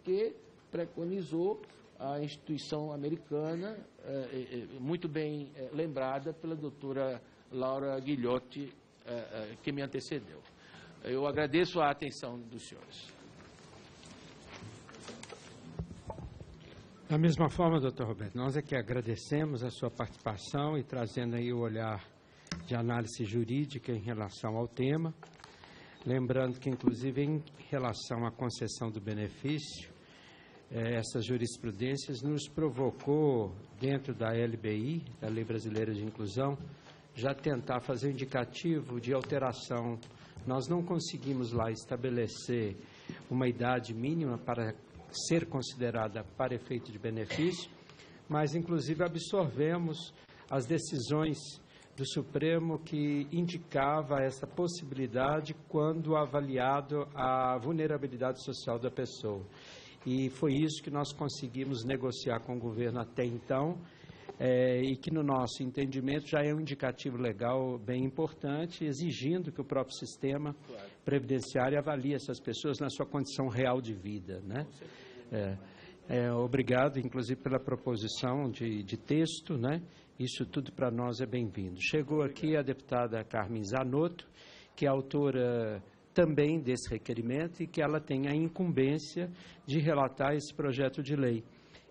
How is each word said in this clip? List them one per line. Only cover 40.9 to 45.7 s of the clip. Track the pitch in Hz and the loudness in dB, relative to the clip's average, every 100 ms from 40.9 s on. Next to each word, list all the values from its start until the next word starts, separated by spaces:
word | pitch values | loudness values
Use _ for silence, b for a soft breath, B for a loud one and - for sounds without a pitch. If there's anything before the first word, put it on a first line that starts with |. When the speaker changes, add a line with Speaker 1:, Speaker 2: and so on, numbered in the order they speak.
| 170 - 131 131 131 117 | 0 -2 -4 -2 0 0
Speaker 2:
lá | 117 113 | 2 0
estabelecer | 110 - 123 127 120 110 - - 120 104 98 B B B B - | -2 -4 -2 0 0 0 -2 -2 0 0 -4 B B B B -2
uma | 127 127 | 2 2
idade | 123 123 127 113 | 2 2 2 0
mínima | 113 131 165 143 117 | -4 0 0 0 -2
para | - 120 110 107 - - - - - | -2 -2 -2 -4 -12 -18 -12 -6 0
ser | 165 - | 0 2
considerada | 135 123 | -4 -4